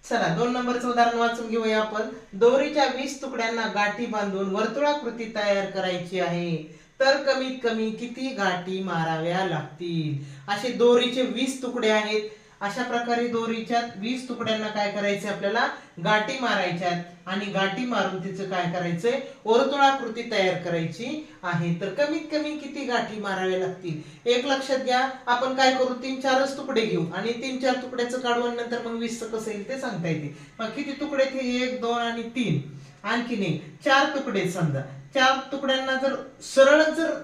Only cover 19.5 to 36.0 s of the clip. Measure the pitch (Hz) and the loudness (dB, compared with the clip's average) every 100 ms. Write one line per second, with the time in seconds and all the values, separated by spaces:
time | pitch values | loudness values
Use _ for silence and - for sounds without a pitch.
19.5 | 233 269 285 277 269 233 220 233 202 185 | 6 6 6 6 4 -2 -6 -4 2 2
20.5 | 170 180 170 160 - 240 311 - - 180 | 2 0 -2 -2 -4 -6 -6 -8 -10 -4
21.5 | 160 175 170 190 190 294 320 311 302 302 | 0 0 0 -2 0 0 0 -2 -2 -2
22.5 | 302 277 - 254 240 - 214 196 185 185 | -6 -8 -8 -2 -2 -2 -4 -4 -2 0
23.5 | 185 185 - 175 151 - - 233 247 277 | 0 -2 -4 -6 -8 -8 -8 0 2 2
24.5 | 269 - 262 220 254 262 - - 240 254 | 0 0 -2 2 2 2 -4 0 0 2
25.5 | 262 262 262 254 247 262 262 269 262 277 | 4 4 6 2 0 -6 -2 2 2 2
26.5 | - - 220 220 175 165 190 220 240 269 | -2 -2 0 2 0 -2 -4 -4 -4 -4
27.5 | 254 262 254 247 247 240 254 240 240 240 | -2 0 0 -2 -4 -2 -2 0 0 0
28.5 | 233 233 233 226 233 233 - 220 226 220 | -2 -4 -4 -4 -4 -4 -6 -6 -6 -6
29.5 | 202 202 262 254 185 165 147 147 - - | -6 -6 -6 -6 -4 -2 -2 -4 -10 -20
30.5 | - 220 - 294 277 302 269 262 262 254 | -8 -8 -6 -6 -6 -4 0 0 2 -2
31.5 | 247 247 208 233 240 233 233 226 254 214 | 0 0 -2 -2 0 -2 -4 -6 -2 0
32.5 | 139 - - - - - 240 - 226 180 | 0 -2 -14 -18 -12 -4 -2 -2 -2 -2
33.5 | 143 - - 294 269 294 277 254 196 170 | -2 -6 -4 4 4 4 0 -2 -2 -2
34.5 | 185 160 135 - - - 277 262 254 - | 0 0 0 -6 -12 -4 4 4 4 -2
35.5 | 277 269 262 262 262 | -4 0 0 0 0